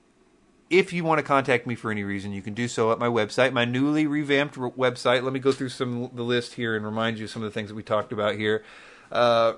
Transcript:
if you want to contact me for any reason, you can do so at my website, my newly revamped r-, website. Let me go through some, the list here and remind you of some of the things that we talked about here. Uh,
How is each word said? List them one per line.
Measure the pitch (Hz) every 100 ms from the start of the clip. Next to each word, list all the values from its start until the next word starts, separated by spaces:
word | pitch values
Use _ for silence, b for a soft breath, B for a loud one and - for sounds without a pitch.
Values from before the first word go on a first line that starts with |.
| _ _ _ _ _ _ -
if | 175 185
you | 175
want | 160 156
to |
contact | 147 139 131 123 123
me |
for | 113 117
any | 104
reason, | 101 101 98
you | 98
can | 95
do | 104 120
so | - 113
at | 117
my | 120
website, | 117 104 - 127
my | 127 120
newly | 123 143 151 156
revamped | 147 143 139 143 135
r-, | 123
website. | 127 127 120 120 127
Let | 127
me | 135
go | 135
through | 131 131
some, | - 123 120 127
the | 120
list | 120 123 120
here | - 117
and | 110 107
remind | 110 113 110
you | 107
of |
some | -
of | 110
the |
things | 107 101
that |
we | 107
talked | 101 107 104
about | 107 104 104
here. | 107 107 B B B B B
Uh, | - 120 117 113